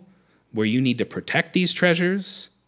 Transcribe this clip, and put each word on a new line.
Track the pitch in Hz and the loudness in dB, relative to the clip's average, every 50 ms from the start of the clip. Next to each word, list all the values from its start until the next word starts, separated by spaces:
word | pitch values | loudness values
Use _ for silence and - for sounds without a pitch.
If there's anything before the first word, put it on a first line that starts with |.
| - - _ _ _ _ _ _ _ _ | -8 -14 _ _ _ _ _ _ _ _
where | - 110 110 107 | -4 -2 0 0
you | 113 127 | 2 2
need | 135 127 117 120 | 2 0 0 0
to | 101 | -2
protect | - - 95 - - - 165 - - - | -6 -6 -8 -6 -2 0 0 0 0 0
these | 185 180 170 - | 0 0 0 0
treasures? | - - 180 170 170 175 180 190 202 190 - - - - - _ _ _ | 2 2 2 4 2 2 0 0 -2 -4 -6 -8 -8 -10 -12 _ _ _